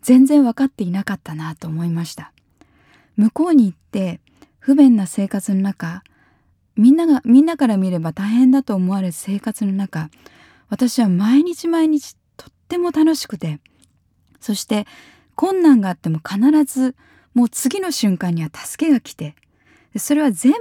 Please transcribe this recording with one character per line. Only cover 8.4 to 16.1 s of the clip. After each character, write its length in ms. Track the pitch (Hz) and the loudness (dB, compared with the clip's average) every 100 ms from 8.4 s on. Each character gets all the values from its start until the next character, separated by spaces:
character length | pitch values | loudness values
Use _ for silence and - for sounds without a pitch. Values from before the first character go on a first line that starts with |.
| 254 | 4
だ 120 | 269 | 4
と 120 | 269 202 | 0 -2
思 180 | 180 | -2
わ 80 | 196 | -2
れ 60 | 185 | -4
る 60 | |
生 260 | 165 - 196 | -8 -8 -6
活 260 | - 214 202 | -6 -6 -4
の 60 | |
中、 380 | 190 196 160 160 _ - _ _ _ _ | -4 -6 -8 -12 _ -20 _ _ _ _
私 320 | 202 247 - | -4 -2 0
は 80 | 220 | 0
毎 340 | 180 208 262 | 2 2 2
日 240 | 349 339 339 | 2 -2 -2
毎 200 | 330 320 | 0 2
日 280 | 302 - - _ _ | 0 -4 -20 _ _
と 80 | - | -20
っ 40 | _ _ | _ _
て 100 | 349 | -4
も 140 | 349 | -2
楽 240 | 311 311 320 | 2 2 2
し 120 | - | -4
く 100 | 190 | -8
て、 220 | 165 147 _ _ _ _ _ _ _ _ | -8 -10 _ _ _ _ _ _ _ _
そ 160 | - 208 | -8 -8
し 100 | - | -4
て 220 | 214 208 - - _ _ - | -6 -6 -16 -20 _ _ -4
困 260 | 359 381 | -2 2
難 200 | 330 262 | 4 4
が 80 | 190 | 2
あ 40 | |
っ 20 | 180 | -4
て 140 | 175 | -4